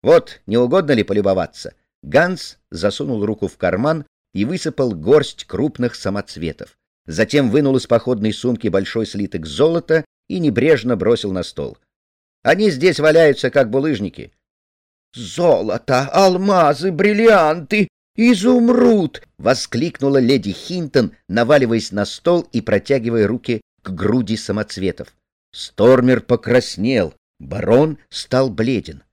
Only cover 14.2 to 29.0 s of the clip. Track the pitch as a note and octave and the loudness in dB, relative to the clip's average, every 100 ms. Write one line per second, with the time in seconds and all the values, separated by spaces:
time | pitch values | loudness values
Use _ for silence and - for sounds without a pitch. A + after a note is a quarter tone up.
14.2 | A#1+ _ _ _ _ _ _ _ _ B2 | -20 _ _ _ _ _ _ _ _ -16
15.2 | G2+ - F3 A2+ G#2 G2+ - B2+ C3+ F#3 | -12 -2 2 2 0 -6 -2 -2 0 2
16.2 | G3 F3+ F#3+ F#3+ D3+ D3 F#3 D#3 G3+ G#3 | 2 2 0 2 2 2 -2 0 0 4
17.2 | A3+ G#3 D#3 E3 D3 G#3 F#3+ _ _ - | 4 6 4 0 -4 -2 -2 _ _ 0
18.2 | A#3 G#3+ G#3+ B3 A#3 A#3+ A#3+ G#3+ D#3+ - | 2 4 2 2 4 4 4 4 0 -6
19.2 | _ _ A#2 C3 - A2+ D#3+ - C#3 C#3 | _ _ -2 -2 -2 -4 -4 -2 0 2
20.2 | A#2+ C3+ G2+ F#2 - F3+ D#3 C3+ G#2 _ | 4 2 0 -8 -8 -8 0 0 0 _
21.2 | - G2+ A#2+ D3 B2 A2+ - G2+ G2+ - | -6 -2 2 2 2 -2 -4 -6 -6 -4
22.2 | E3+ F3 - A#2 - G#2 - C3+ A2+ A#2 | 0 0 -2 -6 -2 -2 0 -2 0 0
23.2 | G2+ B2 - A2+ _ _ - F#2 G2+ B2 | 0 -2 -4 -6 _ _ -14 -4 0 0
24.2 | G#2 A2 - G#2 G#2+ - F#2 - - _ | -2 -6 -4 -6 -6 -6 -6 -6 -16 _
25.2 | _ _ _ - - - A#2 C3 B2 B2 | _ _ _ -18 -16 2 4 4 4 0
26.2 | - A#2+ - B2 - - A2 B2+ E2 _ | 0 -4 2 0 0 -6 -2 0 -2 _
27.2 | _ _ C#2 G2+ G#2 A#2+ D#3 D3 _ - | _ _ -12 -8 2 2 2 -2 _ -16
28.2 | - B2+ C3 F#2 A2+ A#2+ D#2+ C#2 | -4 -2 -2 -2 -2 -2 -6 -20